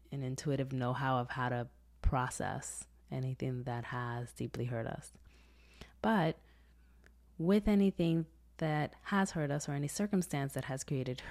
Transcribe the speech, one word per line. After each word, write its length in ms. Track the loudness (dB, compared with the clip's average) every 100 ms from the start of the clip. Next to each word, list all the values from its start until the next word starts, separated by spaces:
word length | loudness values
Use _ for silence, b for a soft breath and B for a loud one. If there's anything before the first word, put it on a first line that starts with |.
| -10
an 100 | -6
intuitive 520 | -4 -4 0 0 0
know-how 440 | 0 0 0 2 2
of 120 | 0
how 200 | -2 0
to 180 | 0 -4 -10 -20 0
process 840 | 2 4 0 -2 -4 -4 -8 -12 -16 -20 -8
anything 520 | -4 -4 -2 -4 -4
that 220 | -4 -6 -4
has 460 | -4 -4 -6 -8
deeply 320 | -8 -6 -4 -4
hurt 200 | -2 -4
us. 280 | -6 -12 -20 -20 B B B B B B B
But 360 | 2 4 2 0 -10 b b b b b b -20 -14 -2
with 300 | 4 4 6
anything 580 | 6 6 4 4 2 0 -8 -14 -4
that 360 | 0 0 -2 -6
has 280 | -2 2 2
hurt 200 | 0 0
us 160 | 0 -2
or 60 |
any 140 | -2 -2
circumstance 680 | -2 0 2 2 -2 -2
that 120 | -4 -4
has 180 | -6
created 380 | -2 -2 -2 -4 -2